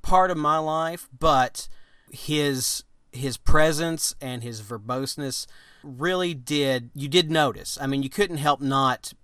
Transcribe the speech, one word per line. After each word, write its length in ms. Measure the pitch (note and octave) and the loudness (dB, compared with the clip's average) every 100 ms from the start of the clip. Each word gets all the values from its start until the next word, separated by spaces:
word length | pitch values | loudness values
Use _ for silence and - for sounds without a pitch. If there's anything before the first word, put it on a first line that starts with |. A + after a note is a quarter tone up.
part 280 | - F#3 F#3 | 4 4 4
of 60 | E3+ | 2
my 220 | D3+ D#3 | 2 2
life, 500 | D#3 D#3 E3 E3+ - B2+ | 0 -2 -2 -6 -14 0
but 500 | D#3+ C3+ B2+ - - - - _ _ | 4 4 2 -2 -12 -12 -16 _ _
his, 720 | B2+ - D3+ D3 C3 B2 - - _ _ | -14 -4 -2 0 -2 -4 -6 -10 _ _
his 260 | B2 C3+ A#2+ | -8 -8 -2
presence 760 | - D#3 D#3 D3+ E3 E3 - - | 6 8 8 4 -2 -2 -6 -6
and 220 | C3 B2 | -10 -10
his 180 | A#2+ A2+ | -10 -12
verboseness 880 | G#2 A2+ A2 B2+ C3+ - C#3+ C3 - - - - | -12 -12 -6 -6 -6 -6 -8 -8 -10 -18 -20 -20
really 520 | D3 B2+ E3 F#3 F3+ | -18 -6 -2 0 -2
did, 560 | D3+ A#2+ D3 C#3 C3 A#2+ | -4 -4 0 2 0 -4
you 140 | C#3 C#3 | -10 0
did 220 | E3 D#3 | 0 2
notice. 480 | D#3+ D3 G2+ - - | 2 2 0 -10 -6
I 60 | C3+ | -4
mean, 160 | C#3 | -2
you 80 | C3+ | -4
couldn't 260 | - G3+ D#3+ | -2 -2 0
help 240 | D3 C#3+ | 0 0
not 540 | C#3 C3+ C3+ B2 - - | 0 2 2 0 -8 -18